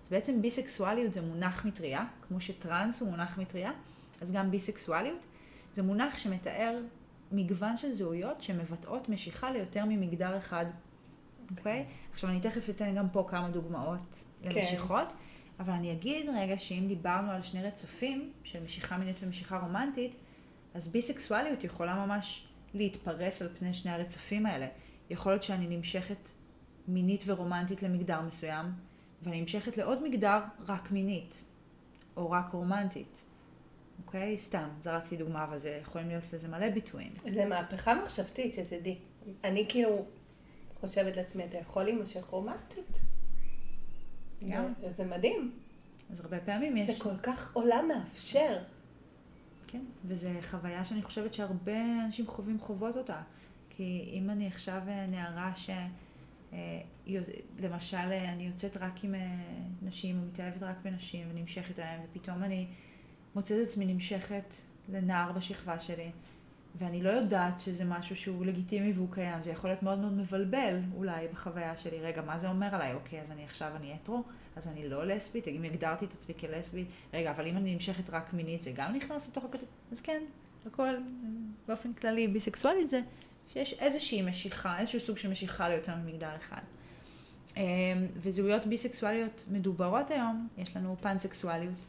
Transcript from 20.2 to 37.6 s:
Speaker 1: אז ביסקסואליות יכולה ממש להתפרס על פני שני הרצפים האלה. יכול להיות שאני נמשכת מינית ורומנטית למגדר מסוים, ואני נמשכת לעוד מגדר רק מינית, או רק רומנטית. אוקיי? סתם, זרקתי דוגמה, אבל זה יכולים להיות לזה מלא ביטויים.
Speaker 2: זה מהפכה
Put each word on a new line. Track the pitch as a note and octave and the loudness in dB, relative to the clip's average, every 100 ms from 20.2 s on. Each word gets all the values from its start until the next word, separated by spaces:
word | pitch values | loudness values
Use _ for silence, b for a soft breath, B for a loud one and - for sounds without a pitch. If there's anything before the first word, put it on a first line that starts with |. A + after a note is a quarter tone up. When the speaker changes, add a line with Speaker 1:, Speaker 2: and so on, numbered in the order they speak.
| B B B B B | B B B B B
Speaker 1:
אז | F3 E3 | -8 0
ביסקסואליות | G#3+ A#3+ C#4+ - G#3+ D4+ C#4+ | 0 2 -4 0 0 2 0
יכולה | F#3 - E3+ F#3+ G3+ | -2 -2 0 0 2
ממש | G#3 - - - - - | 0 -2 -8 -12 -20 -8
להתפרס | G3+ G3+ F#3+ - - F3 F#3 | 0 0 0 -4 0 0 0
על | F3 - | -6 -2
פני | F3+ | -2
שני | F3+ F3+ | 0 -2
הרצפים | E3+ F3 - - G#3 G#3+ | -2 -2 -6 -2 2 2
האלה. | D3+ C3 B B B B | 2 -2 B B B B
יכול | E3+ G3 | -2 4
להיות | G3+ | 4
שאני | G3+ F#3+ F3 E3+ | 4 0 0 0
נמשכת | E3+ F#3 F3+ G3+ - - - - - - - | 0 -2 -2 -6 -8 -20 -20 -20 -20 -12 0
מינית | F#3 F3+ G3 G3 | 4 6 4 2
ורומנטית | F#3 F3 F3 F3+ F#3+ | 0 2 0 0 0
למגדר | F#3+ F3+ F3 D#3+ | 2 2 2 0
מסוים, | E3 - D#3 D#3 E3+ F3+ B B B B | -2 -4 -4 -2 -2 -4 B B B B
ואני | E3+ E3 | -4 -2
נמשכת | E3+ G#3 A3 G#3+ | 0 -2 -2 0
לעוד | - B3+ | 2 2
מגדר | D4+ A#3+ G3+ G#3 G#3 - - | 2 4 6 6 4 -10 -4
רק | F#3+ - | -4 0
מינית, | G3 F#3+ F#3 - - - - - - - - - - | 2 2 0 -4 -16 -20 -20 -20 -20 -20 -20 -12 -4
או | E3+ | 2
רק | F3+ F3 | 2 2
רומנטית. | F3+ F3 G3+ F#3+ C#3+ - - - B B B - - - - | 0 2 2 2 -2 -10 -16 -20 B B B -20 -20 -20 -18
אוקיי? | - F#3+ G3+ G#3 | -8 -4 -2 -2
סתם, | - F#3+ D3+ D3+ | 0 -2 -2 -6
זרקתי | E3+ E3 E3 E3+ | -2 -2 -2 -4
דוגמה, | D#3+ D#3 | -2 -2
אבל | D#3 D3 | -2 -2
זה | D3 D3 | -4 -6
יכולים | D#3 E3+ E3 | -6 -6 -2
להיות | E3+ E3+ | -4 -4
לזה | E3 E3 | -8 -6
מלא | E3 G#3+ | 0 2
ביטויים. | G3+ - - - - A#3 | 2 -2 -10 -10 -10 -2
Speaker 2:
זה | G3 | 2
מהפכה | G3+ F3+ | 4 4